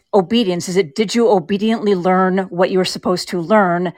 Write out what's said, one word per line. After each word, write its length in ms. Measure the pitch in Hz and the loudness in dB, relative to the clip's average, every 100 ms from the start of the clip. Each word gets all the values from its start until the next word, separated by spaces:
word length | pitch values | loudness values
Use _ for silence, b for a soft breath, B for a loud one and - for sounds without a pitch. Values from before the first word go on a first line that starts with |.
| _ | _
obedience? 560 | 202 170 233 190 175 185 | 0 2 0 0 -2 -2
Is 80 | 180 | -2
it, 180 | 160 - | -2 -4
did 180 | 214 233 | -2 2
you 140 | 226 | 2
obediently 680 | 196 147 196 220 226 208 185 | 2 0 -2 0 0 0 0
learn 440 | 185 185 185 190 190 | 2 2 2 0 -4
what 220 | 175 185 | -2 0
you 60 | 185 | 0
were 80 | 180 | -2
supposed 420 | 170 - 180 - | -4 -4 -4 -4
to 120 | 180 | -6
learn, 500 | 165 214 185 175 180 | 2 2 2 0 -4